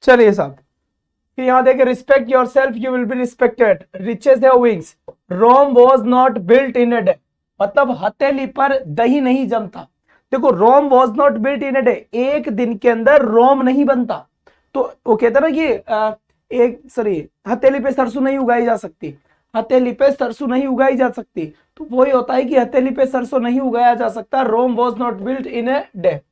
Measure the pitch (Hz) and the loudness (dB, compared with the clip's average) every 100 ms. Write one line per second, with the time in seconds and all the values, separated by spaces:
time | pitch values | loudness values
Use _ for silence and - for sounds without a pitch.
0 | - 254 220 202 139 - _ _ _ _ | 4 6 6 2 -4 -8 _ _ _ _
1 | _ _ _ - 254 254 254 254 254 247 | _ _ _ -6 0 2 2 2 2 -2
2 | - 277 233 262 247 277 269 233 254 254 | 0 0 2 0 0 0 -2 -4 -6 -4
3 | 233 247 247 - 247 233 226 185 - 190 | -4 -4 -6 -2 -2 0 0 0 -4 -12
4 | 190 226 285 262 262 254 240 202 151 _ | -10 -4 2 4 4 4 2 -2 -8 _
5 | - - _ 180 226 254 285 247 247 262 | -20 -20 _ 0 4 4 4 6 6 4
6 | 214 247 262 233 175 240 269 247 240 240 | 2 2 2 0 2 2 2 -2 0 0
7 | 190 - _ _ _ _ 202 202 277 143 | 0 -2 _ _ _ _ -4 0 0 -2
8 | 190 - 277 277 262 269 277 269 262 147 | -6 -4 -4 -2 -6 -4 -2 -2 -6 -4
9 | 233 285 262 254 254 226 202 175 - _ | 0 0 0 -2 -2 -6 -6 -16 -20 _
10 | _ _ _ 262 269 190 214 269 285 262 | _ _ _ -2 0 2 4 4 4 2
11 | 254 214 285 233 233 277 277 269 240 202 | 2 2 0 2 -4 -4 -2 -2 0 -2
12 | - 226 254 294 302 208 240 226 240 226 | -6 -4 -2 -2 -4 -4 -4 -2 -2 0
13 | 226 294 247 220 247 269 247 262 285 262 | 4 4 4 2 4 2 0 0 0 0
14 | 240 175 - _ _ _ _ - - - | -2 -6 -12 _ _ _ _ -6 -6 -8
15 | - 220 233 233 311 285 320 233 - 220 | -2 0 2 2 0 0 -2 -4 -4 -4
16 | 214 214 _ _ _ 254 247 240 - - | -4 -6 _ _ _ -2 -2 -2 -14 -6
17 | 214 180 - _ - 233 262 277 254 269 | -4 -4 -6 _ -8 0 2 2 -4 -2
18 | 254 233 269 277 247 240 233 220 202 _ | -2 -2 -2 -2 0 0 0 -2 -6 _
19 | 156 135 _ _ _ 220 226 254 247 240 | -16 -16 _ _ _ -8 -2 0 0 0
20 | 277 277 247 226 277 254 269 247 269 254 | 0 0 -6 -6 -4 -4 -2 0 0 0
21 | 254 247 - - 160 _ _ _ 311 247 | -2 -4 -14 -12 -12 _ _ _ -10 -2
22 | 262 262 247 262 262 277 240 277 254 269 | 0 0 -2 -4 0 -2 0 -2 -2 -2
23 | 262 262 247 277 240 247 269 233 240 240 | -2 -2 -4 -4 -2 -2 -2 0 0 0
24 | 233 208 214 269 254 220 254 233 247 214 | -2 -6 -6 -4 -2 0 0 0 -2 -2
25 | 240 196 196 269 - 233 233 277 - 196 | -6 -6 -6 -8 -6 -8 -4 -4 -6 -4
26 | 175 147 _ | -4 -4 _